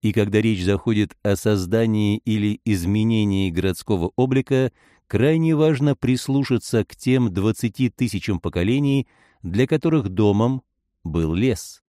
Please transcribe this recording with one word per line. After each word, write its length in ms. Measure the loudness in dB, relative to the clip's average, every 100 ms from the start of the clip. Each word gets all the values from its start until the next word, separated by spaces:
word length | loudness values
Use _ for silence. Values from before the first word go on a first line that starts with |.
И 100 | 0
когда 300 | 0 0 2
речь 200 | 2 0
заходит 540 | 0 0 0 0 -2 -4
о 120 | -4
создании 840 | -2 0 -2 0 -2 0 0 0 -2
или 420 | -2 -2 -2 -2 -2
изменении 840 | -2 0 0 2 2 0 0 -2
городского 600 | -2 -2 -4 -4 -2 -2 -2
облика, 540 | 0 0 0 0 -2 _ _ _ _
крайне 500 | 0 2 2 2 2
важно 400 | 2 2 0 0
прислушаться 880 | 0 -2 0 -2 0 -2 0 -2
к 100 | -2
тем 380 | -6 0 2 2
двадцати 560 | 0 -2 0 -4 -2 -4
тысячам 500 | -2 -4 -4 -4 -4
поколений, 720 | -2 -2 0 0 2 0 -2 _ _ _
для 240 | -6 -2 0
которых 440 | 0 2 0 0
домом 520 | 2 2 4 2 -2 _ _ _ _
был 320 | -6 -2 0
лес. 480 | 0 0 -2 -6 -20 _